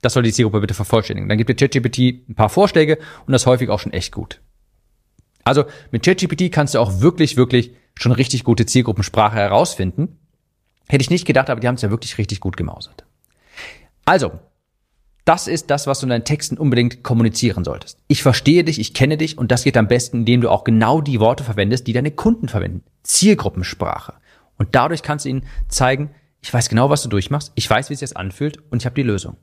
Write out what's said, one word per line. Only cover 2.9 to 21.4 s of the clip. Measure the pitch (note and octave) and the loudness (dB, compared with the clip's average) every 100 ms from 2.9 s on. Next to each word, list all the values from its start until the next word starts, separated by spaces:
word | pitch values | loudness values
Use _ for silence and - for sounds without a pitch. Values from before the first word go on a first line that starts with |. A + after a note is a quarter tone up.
| D#3 - - - | 0 -4 -16 0
und | |
das | C3+ | 2
ist | - | 4
häufig | B2+ B2+ | 2 0
auch | A2 | -4
schon | - | -4
echt | F2 - | -8 -8
gut. | - - - _ _ _ _ _ _ _ _ _ _ A#2+ | -10 -12 -16 _ _ _ _ _ _ _ _ _ _ 0
Also | B2+ C3+ - - | 0 0 -8 -8
mit | A#2 | -2
Chat | - F#3 | 0 0
G | F#3 | -2
P | D#3 | -2
T | F3+ | 0
kannst | - C#3+ | 0 0
du | B2 | 0
auch | G#2+ F#2 | 0 2
wirklich, | C#3+ F3 D3+ B2+ | 2 2 0 2
wirklich | B2 B2+ A2+ _ _ | 2 2 0 _ _
schon | - A#2+ | -4 0
richtig | A#2+ A#2 A#2+ | 2 0 -2
gute | - A2+ A2 | 0 0 2
Zielgruppensprache | B2+ A#2+ G#2+ G2 - G#2+ A2 | 2 0 -2 -2 2 2 2
herausfinden. | G2+ G#2 E3+ - F#2 - D#3+ - _ _ _ _ _ _ _ | 2 2 2 -2 -4 -2 -6 -8 _ _ _ _ _ _ _
Hätte | C#3 | 0
ich | C3 | 2
nicht | E3+ E3+ | 0 2
gedacht, | C3 C3 | 2 2
aber | A#2 | -2
die | B2 | -2
haben's | B2+ | -2
ja | G#2 | -2
wirklich | A#2 - - | -2 -6 -6
richtig | G2+ G2+ | -6 -4
gut | F#2+ F#2 | -6 -6
gemausert. | F#2 - - - _ _ _ _ _ - - - _ _ | -8 -8 -20 -20 _ _ _ _ _ -20 -20 -20 _ _
Also, | - E3 G#2 D#2 _ _ _ _ _ _ _ _ | 0 2 0 -6 _ _ _ _ _ _ _ _
das | - F3 - | 2 2 0
ist | E3+ - | -6 -2
das, | C#3+ C#3+ | -2 0
was | C3+ | -4
du | C3 | -2
in | |
deinen | A#2+ - | -2 -2
Texten | D3+ - D#3 | -4 -4 -2
unbedingt | D3+ A#2+ A#2+ - | 2 2 2 -2
kommunizieren | - A#2 A2+ - A#2+ F#2 | -2 2 2 2 -2 0
solltest. | E2 A#1+ - - _ | -6 -8 -12 -20 _
Ich | - | 2
verstehe | C#3 A2 C#3 E3+ | 2 2 4 4
dich, | E3 D3 | 2 -4
ich | A2 | -6
kenne | - C3+ D#3 | 0 0 0
dich | D#3+ - | -4 -4
und | A#2+ | 0
das | A#2+ | 2
geht | C#3+ C3 | 2 2
am | G#2 | 4
besten, | A#2+ - A#2+ | 2 0 -2
indem | A2+ B2 | 2 4
du | A#2+ | 4
auch | G2+ | 0
genau | - A2+ A2+ D#3+ | 2 4 4 2
die | D3 A#2+ | 0 2
Worte | A2 B2+ | 2 2